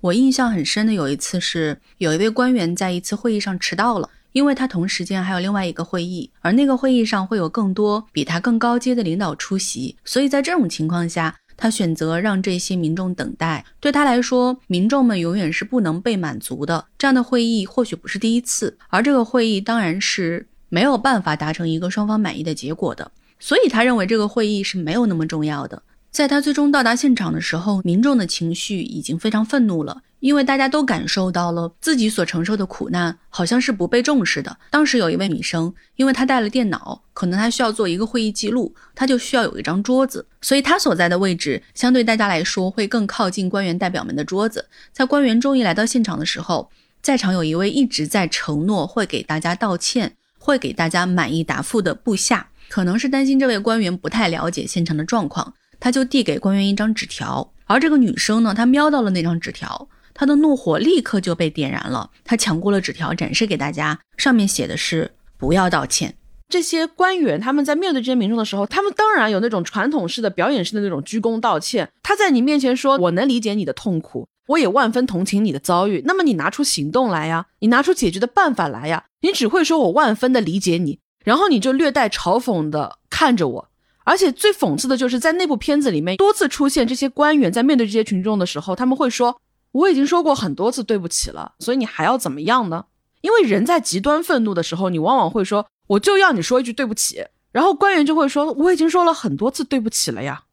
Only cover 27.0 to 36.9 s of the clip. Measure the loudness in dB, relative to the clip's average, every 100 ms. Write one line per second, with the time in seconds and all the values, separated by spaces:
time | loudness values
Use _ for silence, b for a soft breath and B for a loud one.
27 | 2 2 0 -4 -4 -4 -2 -2 0 2
28 | 4 2 0 -4 -4 -4 -4 -6 -6 -10
29 | -6 -4 -2 0 0 2 2 0 -4 -8
30 | _ _ 0 2 2 2 2 2 0 -2
31 | -2 -2 -2 0 -2 -2 -4 _ -2 2
32 | 2 0 -2 -2 -2 -2 -4 -6 -4 -2
33 | -2 -6 _ -6 0 0 0 -2 0 0
34 | 2 0 0 -2 -6 -14 b 2 4 2
35 | 2 0 -2 -4 -4 -2 -4 -6 b _
36 | 0 2 2 2 0 0 -2 -4 -8